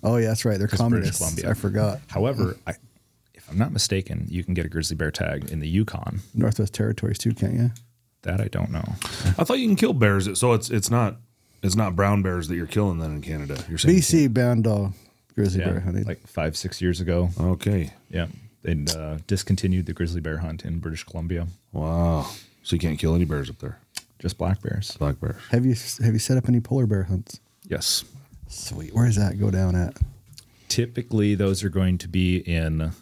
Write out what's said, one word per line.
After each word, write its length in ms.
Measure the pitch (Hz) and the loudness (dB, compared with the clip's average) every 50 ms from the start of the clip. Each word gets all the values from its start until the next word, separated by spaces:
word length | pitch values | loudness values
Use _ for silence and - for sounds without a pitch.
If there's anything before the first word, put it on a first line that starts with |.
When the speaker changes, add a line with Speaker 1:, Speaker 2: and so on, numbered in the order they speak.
| - | 2
Speaker 1:
Oh, 140 | 110 117 | 2 2
yeah, 120 | 120 113 110 | 4 4 2
that's 160 | 110 110 - | 0 0 0
right. 140 | 120 107 95 | 0 0 2
They're 100 | 101 107 | 0 0
Speaker 2:
'Cause 100 | - 101 | 0 2
British 360 | 120 117 120 110 85 - - | 2 4 2 2 2 0 -2
Speaker 1:
communists. 20 | - | 0
Speaker 2:
Columbia. 320 | - 82 80 85 - - | -2 -2 -2 -2 -2 -2
Speaker 1:
I 40 | - | -2
forgot. 460 | - - 101 101 107 107 104 98 - - - | 0 0 -2 0 2 2 0 0 -4 -10 -6
Speaker 2:
However, 480 | - - 101 123 139 113 - 90 - - _ | -2 0 0 0 0 0 -2 -2 -2 -6 _
I, 80 | - 85 - _ - _ _ _ _ _ _ _ _ _ | -10 -10 -10 _ -20 _ _ _ _ _ _ _ _ _
if 140 | - - - | -20 -20 -6
I'm 60 | 73 90 | 0 0
not 140 | 117 - - | 0 2 2
mistaken, 540 | 107 - - 101 95 95 - 80 78 - - | -2 0 2 0 0 -2 -2 -6 -6 -6 -4
you 160 | - 90 85 | -4 -6 -2
can 80 | - 90 | -2 -2
get 120 | 87 82 | -2 -2
a 20 | 78 | -2
grizzly 280 | 76 82 80 - 82 | -2 -4 -4 -2 -2
bear 140 | 76 80 76 | -2 -2 -2
tag 400 | 73 - - 76 71 69 73 69 | -2 -2 -2 -2 -2 -4 -6 -6
in 100 | 78 80 | -6 -4
the 80 | 76 78 | -4 0
Yukon. 520 | 82 98 110 107 - - - - - 98 - - - | 2 2 2 2 -2 -8 -8 -6 -6 -8 -8 -6 -2
Speaker 1:
Northwest 400 | - - 113 110 - 107 101 - | 0 2 2 2 2 0 -2 0
Territories 440 | - 107 110 110 - - 107 107 - | -2 0 0 0 -2 -2 -4 -4 -2
too, 140 | - 113 113 | -2 -2 0
can't 220 | - - 110 - | 0 -2 -2 0
you? 160 | 123 120 120 113 - - _ _ _ _ _ _ _ - | 2 0 0 0 -4 -16 _ _ _ _ _ _ _ -8
Speaker 2:
That 180 | - 90 98 | -4 -2 -2
I 80 | 107 98 | -2 -2
don't 220 | - - - - | -2 -4 -4 -2
know. 140 | - - - - - - - - - - - - - - | -2 -4 -4 -6 -6 -8 -8 -10 -10 -2 0 2 2 2
Speaker 3:
I 60 | 170 | 2
thought 140 | - 247 269 | 2 2 2
you 80 | 262 | 4
can 100 | 226 202 | 2 4
kill 180 | - 220 247 226 | 4 4 2 4
bears, 440 | 139 117 104 101 98 95 104 98 - | 4 4 4 4 4 0 0 -2 0
so 140 | - 123 117 | 2 4 4
it's, 180 | 110 117 - | 2 0 0
it's 200 | 120 110 95 - | -2 -2 0 2
not, 260 | 113 120 117 101 - - - _ _ _ _ _ _ _ - | 2 2 2 0 -2 -8 -18 _ _ _ _ _ _ _ -2
it's 120 | 95 90 | 0 2
not 220 | 107 110 98 87 | 2 0 0 2
brown 260 | 85 98 98 104 101 95 | 2 4 4 4 4 2
bears 260 | 92 90 87 82 76 | 0 0 -2 -4 -4
that 60 | 90 | -4
you're 100 | 87 85 | -4 -4
killing 320 | 76 - 107 104 98 87 82 | -2 0 2 2 2 2 0
then 140 | 82 78 76 | -2 -4 -4
in 100 | 73 71 | -6 -6
Canada. 420 | - 80 76 73 69 71 67 - - | -6 -6 -6 -6 -6 -8 -8 -8 -8
You're 100 | 82 82 | -4 2
saying 180 | - 147 175 | 4 6 6
Speaker 1:
B 40 | 190 151 | 6 6
C 140 | - - 165 | 6 4 6
Speaker 3:
you 40 | 147 | 4
can't. 100 | 135 110 | 4 4
Speaker 1:
banned 320 | 123 123 123 123 113 110 | 4 4 4 4 4 4
all 260 | 113 107 104 101 98 98 - - _ _ _ _ _ _ | 2 2 2 0 -2 -4 -8 -16 _ _ _ _ _ _
grizzly 260 | - 104 98 92 95 87 | 0 0 2 2 2 0
Speaker 2:
Yeah, 80 | 92 | 0
Speaker 1:
bear 100 | 92 92 | 0 0
hunting. 240 | 90 92 90 101 101 | -2 -2 -2 -2 -2
Speaker 2:
like, 220 | 104 92 - _ | -4 -6 -8 _
five, 280 | - - - 78 80 78 | -10 -4 -2 -2 -2 -2
six 280 | - - 92 - - 92 | -4 -6 -8 -6 0 0
years 180 | 90 87 85 | 0 0 0
ago. 300 | 92 82 87 87 87 90 87 - | 0 0 2 2 2 0 0 0
Speaker 3:
Okay. 520 | 80 90 90 82 - 104 104 95 80 71 - - _ _ | 0 0 0 0 0 0 0 0 0 -2 -6 -14 _ _
Speaker 2:
Yeah, 160 | - 85 85 80 - - - - _ _ _ | -6 -6 -6 -6 -8 -14 -20 -20 _ _ _
they, 220 | 82 85 78 71 73 82 | -2 -2 -2 -2 -4 -4
uh, 240 | 78 78 76 78 78 82 | -6 -6 -8 -8 -10 -4
discontinued 600 | - 98 92 - - 95 92 - 95 92 92 87 | -4 -4 -4 0 0 0 0 2 0 0 0 -2
the 80 | 78 87 | -4 -4
grizzly 260 | - 87 82 85 87 | -4 -4 -4 -4 -4
bear 160 | 78 80 78 78 | -6 -6 -6 -4
hunt 280 | 85 82 80 87 - | -6 -6 -8 -8 -8
in 140 | - 82 85 | -6 -6 -6
British 220 | 80 82 80 78 - | -6 -6 -8 -8 -12
Columbia. 420 | - - 90 82 85 90 85 85 85 90 - _ _ - | -12 -10 -8 -6 -4 -4 -4 -4 -6 -10 -14 _ _ -6
Speaker 3:
Wow. 560 | 69 76 80 82 85 87 85 82 76 69 - - - - - _ _ _ | -4 -2 0 2 2 2 4 2 2 -2 -4 -10 -14 -18 -20 _ _ _
So 140 | - - | -2 -2
you 40 | 85 | 0
can't 180 | - 85 78 76 | 0 -2 -2 0
kill 160 | - 80 82 | 0 2 4
any 100 | 85 90 | 4 2
bears 240 | 78 - 73 69 - | 2 0 -4 -4 -6
up 100 | - - | -10 -10
there? 200 | - 67 - - _ _ _ - - _ _ _ | -10 -12 -12 -12 _ _ _ -16 -16 _ _ _
Speaker 2:
Just 180 | - 90 - | -4 -4 -2
black 240 | - 85 90 95 - | -2 0 0 0 0
bears. 340 | - - - - 98 - - - | -2 -6 -4 -4 -6 -8 -6 -2
Speaker 3:
Black 200 | - 71 69 - | -2 -2 -2 -2
bears. 180 | - - - - - - | -4 -6 -6 -6 -6 0
Speaker 1:
Have 140 | - 120 123 | 0 2 4
you 80 | 131 123 | 2 0
s-, 240 | 110 - - - - 120 | 0 -2 -8 -6 0 2
have 80 | 113 110 | 2 2
you 60 | 110 | 2
set 160 | - - 131 | 0 2 0
up 100 | 131 120 | 0 2
any 140 | - 127 120 | 2 2 2
polar 260 | 117 - 131 135 127 | 2 0 0 0 2
bear 180 | 107 104 98 92 | 2 2 0 0
hunts? 360 | 85 92 90 - - - - _ _ _ _ _ | 0 -2 -4 -4 -6 -16 -20 _ _ _ _ _
Speaker 2:
Yes. 400 | - - - - - - - - - - - - _ - - - - | -6 -6 -4 -2 -2 -2 -2 -4 -8 -18 -20 -20 _ -20 -20 -18 -16
Speaker 1:
Sweet. 440 | - - - - - - 80 80 - | -14 -14 -12 -10 -10 -10 -10 -4 0
Where 120 | 113 120 | 2 4
does 100 | 123 110 | 4 4
that 220 | 101 101 98 92 98 | 4 2 2 2 2
go 100 | 104 104 | 0 2
down 240 | 95 92 95 92 90 | 2 2 2 2 2
at? 200 | 90 87 85 - - - - - - - _ - - - _ _ _ _ _ | 2 0 0 0 -2 -4 -4 -4 -16 -20 _ -20 -20 -20 _ _ _ _ _
Speaker 2:
Typically, 680 | - - 120 117 120 - 117 - 113 110 104 104 104 | 0 0 0 -2 -2 -8 -8 -2 2 2 4 4 4
those 300 | 95 101 98 98 95 104 | 2 2 2 0 0 -2
are 40 | 98 | -2
going 280 | 80 101 92 92 90 87 | 0 2 2 2 2 0
to 100 | - 90 | -2 -4
be 280 | 85 95 92 90 90 90 | -2 0 2 2 2 0
in 520 | - - 85 82 82 80 80 78 78 80 82 - | 0 0 0 0 0 0 0 0 -2 -2 -6 -8